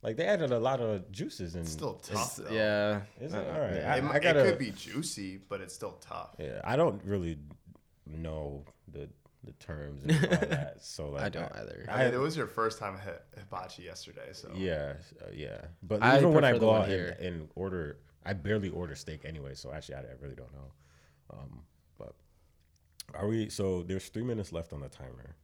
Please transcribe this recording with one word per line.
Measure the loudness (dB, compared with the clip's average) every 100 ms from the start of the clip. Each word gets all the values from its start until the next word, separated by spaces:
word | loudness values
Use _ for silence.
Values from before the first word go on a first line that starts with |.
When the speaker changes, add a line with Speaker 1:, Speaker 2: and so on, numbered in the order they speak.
Speaker 1:
Like, | -4 0
they | 2
added | 4 4
a | 4
lot | 4 2
of | 2 0 -2
juices | -6 -8 -6 -6 -4
and |
Speaker 2:
It's | -4
still | -4 -6 -6
tough, | -4 -2 -2 -4
Speaker 3:
It's, | -4
Speaker 2:
though. | 2
Speaker 3:
yeah. | 4 4 4 2 -2 -10
Speaker 1:
Is | -6
it? | -4
Speaker 3:
Uh, | -4
Speaker 1:
All | 0
right. | 0 0
Speaker 3:
yeah. | 2
Speaker 1:
I, | 2
Speaker 2:
It, | 4
Speaker 1:
I | 4
Speaker 2:
it |
Speaker 1:
gotta | 6 8
Speaker 2:
could | 8 6
be | 0
juicy, | -6 -8 -6 -6 -6 -8 -8 -8
but | -8
it's | -8
still | -8 -10 -10
tough. | -10 -10 -10 -8
Speaker 1:
Yeah, | -6 -6
I | 0 4
don't | 4 2
really | -2 0 0 -4 -10 -18 -20 -20 _ _ -14
know | -8 -6 -4 -6 -8 -12 _ -16
the, | -12 -12 -14 _ _
the | -20
terms | -18 -10 -8 -8 -8 2
and | 4 6
all | 2
Speaker 3:
<laughs> | 2
Speaker 1:
that, | 0 -2 -8
so, | -16 -8 -6
like, | -4
Speaker 3:
I | -4
don't | -4 -6 -8
Speaker 1:
I, |
Speaker 3:
either. | -10 -10 -4
Speaker 2:
I | 2
mean, | 4
Speaker 1:
I | 4
Speaker 2:
it |
was | 0 0
your | -4
first | 0 0 0
time | -6 -6
hi-, | -10 -12 -14 -18
hibachi | -10 -10 -10 -12
yesterday, | -14 -14 -14 -14 -14
so. | -14 -12 -4
Speaker 1:
Yeah, | 0 0 -2 -6 -14 -16
uh, | -14
yeah. | -10 -8 -8 -12 -14
But | -2 4
Speaker 3:
I | 8 10
Speaker 1:
even | 10
when | 10 8
I |
Speaker 3:
prefer | 8
the | 8
Speaker 1:
go |
Speaker 3:
one | 8
Speaker 1:
out | 6
and, |
Speaker 3:
here. | 2 0 -4
Speaker 1:
and | -4 -4 -8 -4
order, | -4 -2 -4 -8 -16 _ -6
I |
barely | -4 0 0 0
order | -4 -6 -6
steak | -8 -8 -8
anyway, | -8 -8 -10
so | -10
actually, | -10 -8 -10
I, |
I | -10 -12
really | -12 -12
don't | -14
know. | -16 -16 -18 -20 -20 _ _ _
Um, | -14 -14 -16 -20 _ _ _
but | -16 -16 _ _ _ _ _ _ _ _ -14 -4
are | 0
we, | 2 0
so | 0 2 2
there's | 0 -4 -4
three | -4
minutes | -2 -2 -2
left | -6 -6
on | -8
the | -10
timer. | -12 -14 -14 -16 -18